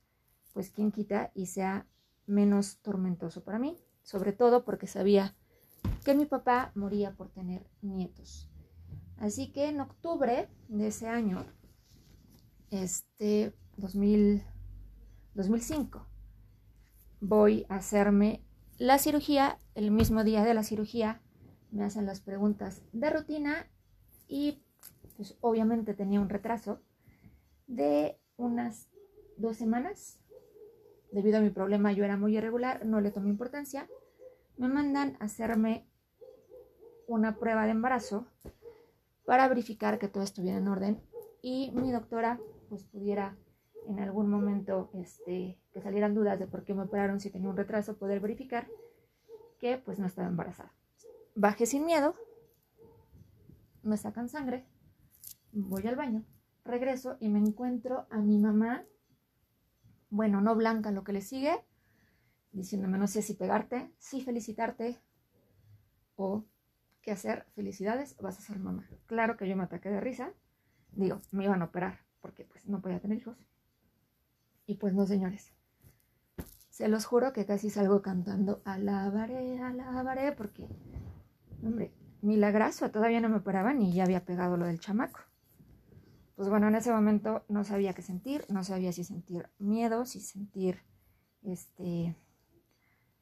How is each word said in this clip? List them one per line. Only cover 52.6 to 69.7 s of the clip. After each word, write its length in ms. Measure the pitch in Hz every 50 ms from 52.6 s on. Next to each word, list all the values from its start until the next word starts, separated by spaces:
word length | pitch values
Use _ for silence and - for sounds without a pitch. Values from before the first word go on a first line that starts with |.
| _ _ _ _ 453 453 453 453 _ _ - - - - _ _ - - - - _ _ _ _
me 160 | - 214 214
sacan 320 | 208 - 214 208 226 240 247
sangre, 380 | 294 302 269 254 247 254 - _ _ _ _ - _ _ _ _ _ _ - - - _ _ _
voy 360 | - 208 190 185 190 190 196
al 80 | 233 254
baño, 280 | 277 294 247 220 220 - - - _ _ _ _ _ -
regreso 540 | 247 247 240 262 269 254 262 - - - -
y 100 | 226 214
me 100 | 208 208
encuentro 680 | 208 214 208 - 247 247 254 233 240 254 254 - - -
a 80 | 220 214
mi 180 | 208 208 214
mamá, 480 | 208 208 220 208 214 226 233 254 349 - - _ _ _ _ _ _ _ _ _ _ _ _ _ _ _ _ _ _ _ - - _ _ _
bueno, 280 | 208 202 220 220 202 196
no 140 | 202 226 226
blanca, 380 | 220 220 226 226 220 214 214
lo 120 | 196 196 196
que 100 | 208 196
le 80 | 196
sigue, 440 | 196 - 262 262 269 302 349 - - _ _ _ _ _ _ _ _ _ _ _ _ _ _ _ _ _
diciéndome, 480 | - 190 180 - 208 196 196 185 190 196
"No 80 | 202
sé 160 | 202 202 214 208
si 100 | - -
pegarte, 580 | - 185 190 202 214 - - 233 254 - - -
si 240 | _ - - 269 262
felicitarte 800 | 262 254 240 233 214 226 214 - 226 220 226 - 226 240 240 - _ _ _ _ _ _ _ _ _ _ _ _ _ - - - _ _ _ _ _ _ _
o 300 | - 196 190 202 214 214 - _ _ _ _ _ _ _ _ _ _
qué 100 | _ 214
hacer, 340 | 208 196 - 220 220 - - _ _
felicidades, 640 | 208 202 196 196 - 190 208 233 262 285 277 -
vas 220 | - 196 190 185 -
a 20 |
ser 160 | - - 208
mamá". 320 | 190 185 185 180 185 - - - - _
Claro 320 | - 226 226 226 226 226
que 100 | - 202
yo 80 | 185 190
me 80 | 190 180
ataqué 260 | -